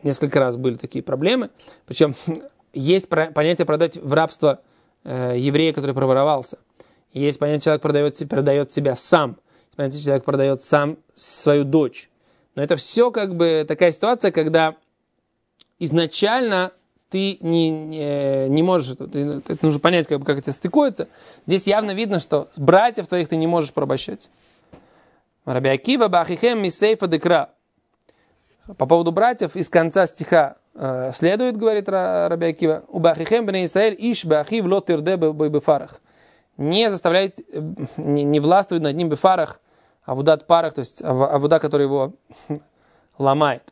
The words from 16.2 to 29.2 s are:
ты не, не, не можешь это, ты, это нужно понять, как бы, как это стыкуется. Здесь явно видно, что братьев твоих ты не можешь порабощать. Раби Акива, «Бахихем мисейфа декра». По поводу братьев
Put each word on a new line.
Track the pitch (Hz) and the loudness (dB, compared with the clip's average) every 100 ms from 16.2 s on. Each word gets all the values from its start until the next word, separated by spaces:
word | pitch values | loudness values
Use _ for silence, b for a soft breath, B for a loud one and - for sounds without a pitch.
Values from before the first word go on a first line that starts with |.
| 208 247 240 185 185 _ _ _ - | 0 0 0 0 -2 _ _ _ -8
ты | 190 196 185 | -4 -4 -4
не, | 165 165 160 | -2 0 0
не, | 156 156 156 147 143 139 135 135 | -2 -8 -8 -4 -2 -2 0 0
не | 151 | 2
можешь | 180 180 127 | 2 2 -2
это, | 127 - | -10 -8
ты, | 143 147 143 - | -6 -6 -6 -8
это | 160 | -2
нужно | 156 147 | 0 2
понять, | 170 175 147 | 2 2 0
как | 143 | -4
бы, | 139 | -2
как | 139 | -4
это | 143 | -4
стыкуется. | 135 180 302 285 185 - B B B - | -6 -2 2 2 -2 -12 B B B -2
Здесь | 185 196 | -2 2
явно | 208 214 | 0 0
видно, | 190 220 180 | -4 -2 -4
что | - 147 - - | -2 -4 -4 -2
братьев | 139 185 240 226 170 | 4 4 4 -2 -4
твоих | 180 160 | -4 -2
ты | 160 | -2
не | 160 | 0
можешь | 170 143 | 0 -2
порабощать. | - 139 135 - 202 - b b b b b b b b b b _ - | -4 -4 -4 -6 -14 -16 b b b b b b b b b b _ -6
Раби | 127 135 | -2 0
Акива, | 135 226 262 208 | 0 0 0 2
«Бахихем | 175 165 170 233 226 | 2 0 0 0 0
мисейфа | 190 - 208 220 185 | -2 0 0 2 0
декра». | 160 170 160 - _ _ _ _ _ _ _ _ _ _ _ - 190 | 0 2 2 0 _ _ _ _ _ _ _ _ _ _ _ -16 -4
По | 139 | 4
поводу | 170 170 | 4 4
братьев | 170 | 2